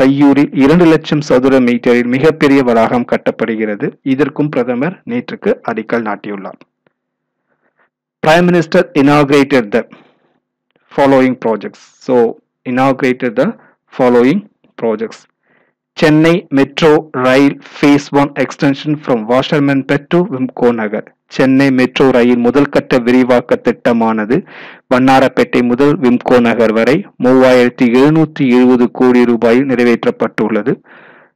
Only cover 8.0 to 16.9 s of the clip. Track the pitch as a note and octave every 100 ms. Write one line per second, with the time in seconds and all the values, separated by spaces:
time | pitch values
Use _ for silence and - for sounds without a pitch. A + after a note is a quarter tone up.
8 | _ _ D#3 E3+ F3+ F3 D#3 F3+ - D3+
9 | C#3 D3 C#3 C#3+ C3+ C3 G#2 A#2 - _
10 | _ _ _ _ _ _ _ _ _ -
11 | C#3 C3+ C3 B2 A#2 G#2+ G#2 - _ _
12 | - B2 A#2 - _ _ C3 B2 C3+ C3+
13 | C3 B2+ B2+ A2 F#3+ - _ _ _ -
14 | B2+ A#2+ B2+ G3 - _ _ - A#2 G#2+
15 | A2 - _ _ _ _ _ _ _ -
16 | D#3+ D#3 E3 E3+ - C#3 C#3 - D#3+